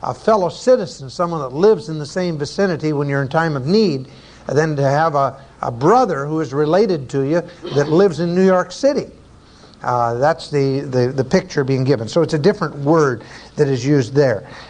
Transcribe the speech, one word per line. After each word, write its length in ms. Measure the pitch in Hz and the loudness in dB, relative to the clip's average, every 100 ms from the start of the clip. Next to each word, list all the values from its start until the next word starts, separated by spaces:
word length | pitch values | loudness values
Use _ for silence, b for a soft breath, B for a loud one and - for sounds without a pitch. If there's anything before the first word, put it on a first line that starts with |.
a 100 | - | -8
fellow 360 | - - 214 170 | -4 2 2 2
citizen, 600 | - 247 254 180 - 131 | -2 2 2 2 -10 -12
someone 300 | - 170 165 | -4 -4 -4
that 100 | 131 | -6
lives 380 | 139 208 185 156 | 2 4 4 0
in 80 | 156 | -8
the 80 | 143 | -6
same 320 | 190 180 151 | -4 -4 -4
vicinity 560 | 143 - 196 156 156 | -6 -2 -2 0 -2
when 160 | 143 143 | -2 0
you're 140 | 139 | -2
in 40 | 135 | 0
time 280 | 160 165 139 | 0 0 -2
of 100 | 131 | 0
need, 420 | 214 202 135 131 B B B B | 2 2 0 -8 B B B B
than 300 | 135 160 139 | 0 0 0
to 80 | |
have 320 | 139 143 165 143 | 2 2 2 2
a, 260 | 135 - B B | -2 -4 B B
a 80 | 135 | -4
brother 560 | 120 151 247 220 139 143 | 0 4 4 4 -2 -4
who 120 | 156 | -4
is 140 | 143 | -2
related 560 | 139 151 180 220 160 123 | -2 2 2 2 0 -4
to 140 | 139 | -2
you 180 | 135 170 170 B - | 0 -2 -4 B -4
that 160 | 139 147 | -2 2
lives 300 | 160 202 151 | 4 2 2
in 160 | 170 175 | -2 2
New 100 | 190 | 4
York 260 | 180 180 | 2 0
City. 360 | - 269 269 - - - - B B B B | 0 0 0 -6 -12 -20 -20 B B B B
Uh, 320 | 123 123 117 120 | -4 0 0 0
that's 360 | 147 165 - | 0 0 -2
the, 300 | 147 135 135 | -2 0 -2
the, 260 | 143 127 123 | -2 0 0
the 160 | 135 | -2
picture 400 | 123 185 - 151 | 0 0 0 -4
being 200 | 135 131 | 0 0
given. 240 | 131 127 113 | 0 0 0
So 140 | 170 | 0
it's 140 | 156 156 | 0 2
a 40 | |
different 360 | 160 208 156 143 | 0 0 -4 -4
word 480 | 143 165 143 110 B B B - | 2 4 2 0 B B B -2
that 120 | 139 | 0
is 160 | 127 | 0
used 300 | 131 147 110 | 2 2 2
there. 340 | 139 135 101 - B B | 2 2 0 -6 B B